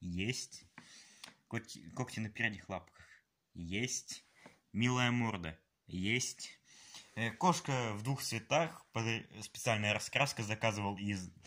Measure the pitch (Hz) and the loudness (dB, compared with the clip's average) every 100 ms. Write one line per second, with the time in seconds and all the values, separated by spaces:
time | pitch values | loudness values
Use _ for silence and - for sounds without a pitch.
0 | 90 87 107 127 - - - - - - | -4 0 0 -2 -6 -12 -20 -20 -20 -20
1 | - - - - - 117 - - 82 - | -20 -20 -20 -20 -8 -6 -6 -12 -10 -6
2 | 123 - 110 - 117 101 - 92 - - | -4 -4 -6 -2 -2 -2 -6 -6 -6 -18
3 | - - _ _ _ - 85 98 131 - | -20 -20 _ _ _ -10 -4 -2 0 -2
4 | - - - - - - _ 98 120 123 | -6 -12 -16 -20 -20 -20 _ 2 4 6
5 | 123 120 113 101 82 80 _ _ - 87 | 6 6 2 0 -4 -6 _ _ -8 -2
6 | 95 123 - - - - _ - - - | 2 2 0 -6 -12 -14 _ -20 -18 -18
7 | - - 113 113 180 170 - 131 117 101 | -12 -2 -2 4 4 4 2 0 0 0
8 | 113 135 - 113 - 147 160 - - 113 | -2 -2 -2 -4 2 2 2 -2 -6 -2
9 | 113 113 - 104 107 - 123 107 104 104 | 0 0 -4 -12 -12 -4 0 2 4 2
10 | - 127 139 - 104 110 113 104 101 98 | 0 2 2 0 -2 2 2 2 0 0
11 | 101 98 90 - | 0 -2 -4 -12